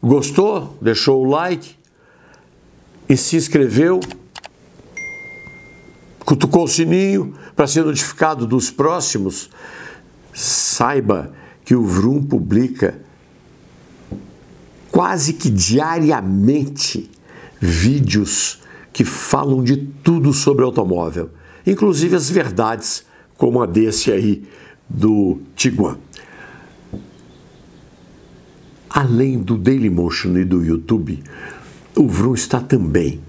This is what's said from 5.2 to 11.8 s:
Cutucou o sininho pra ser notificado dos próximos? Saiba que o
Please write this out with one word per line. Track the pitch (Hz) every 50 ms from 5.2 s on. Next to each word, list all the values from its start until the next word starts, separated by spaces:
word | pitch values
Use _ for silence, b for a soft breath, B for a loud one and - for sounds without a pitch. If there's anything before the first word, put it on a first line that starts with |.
| 1017 1047 1047 1017 1047 1047 1047 1047 - - - - - - - - - - - - -
Cutucou | - 147 139 147 139 143 170 170
o | 143
sininho | - - 165 160 165 185 190 196 196 196 165 135 B B B B B
pra | - 151
ser | 135 - 156 165
notificado | 156 151 - - - - - 170 156 156 127 120
dos | 113 117 131 123 -
próximos? | - - 143 156 170 180 - - - 110 98 95 90 - - - B B B B B B B B B B B - _ - - - -
Saiba | - - - - - - - - - 120 120 143 139 123 104 101 90 73 - B B B B B B B
que | - 120
o | 123